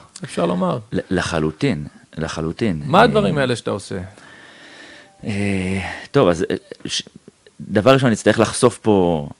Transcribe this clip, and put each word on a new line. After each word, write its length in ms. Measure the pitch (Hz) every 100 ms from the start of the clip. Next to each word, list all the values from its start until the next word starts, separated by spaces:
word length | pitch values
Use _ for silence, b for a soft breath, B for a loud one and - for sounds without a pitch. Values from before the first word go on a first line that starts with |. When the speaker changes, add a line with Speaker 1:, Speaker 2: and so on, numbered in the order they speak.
| - -
Speaker 1:
אפשר 220 | - - 175
לומר. 320 | 180 185 139 107
Speaker 2:
ל-, 60 | 98 -
לחלוטין, 760 | 90 - 82 78 - 139 76 71 - _ -
לחלוטין. 640 | 80 - 80 - 113 80 73
Speaker 1:
מה 120 | 175
Speaker 2:
אה, 60 |
Speaker 1:
הדברים 340 | 233 214 196 151
האלה 180 | 127 117
שאתה 140 | 120
עושה? 280 | 104 - 98 95 B B B B B B B B B B _
Speaker 2:
אה, 540 | - 101 101 98 92 95 90 B -
טוב, 180 | 143 98
אז, 160 | 85 -
אה, 60 | - - - -
ש-, 160 | - - - - - _ -
דבר 320 | - 104 107
ראשון, 140 | 135 127
אני 80 |
אצטרך 240 | 107 104 113
לחשוף 380 | 110 - 123 -
פה 460 | 113 101 87 80 73